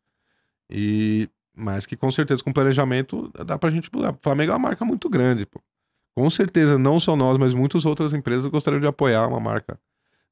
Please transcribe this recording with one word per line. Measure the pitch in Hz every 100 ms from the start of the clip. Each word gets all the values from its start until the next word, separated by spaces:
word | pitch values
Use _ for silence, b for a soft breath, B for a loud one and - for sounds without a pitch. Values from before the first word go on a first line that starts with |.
| _ _ _ _ _ _ _
e, | 104 104 107 107 107 107 _ _
mas | - 107 98
que | - -
com | 135
certeza | 131 147 131
com | -
planejamento | 143 135 135 131 127 135 - - -
dá | 170 156
pra | 165
gente | 160 -
mudar. | - -
O | 139
Flamengo | 147 139 160
é |
uma | - 254
marca | - 233
muito | - 320
grande, | 170 123 117
pô. | - - - _ _ _ _ -
Com | 147
certeza, | - 190 165 151 139
não | 135 160
só | 175
nós, | 151 131 135
mas | 131
muitas | 123 139 170
outras | 156 151 151
empresas | 147 131 127 139
gostariam | 147 143 143
de | 147
apoiar | 139 139 110 117
uma | 123
marca | 110 110 - - _ _ _ _ _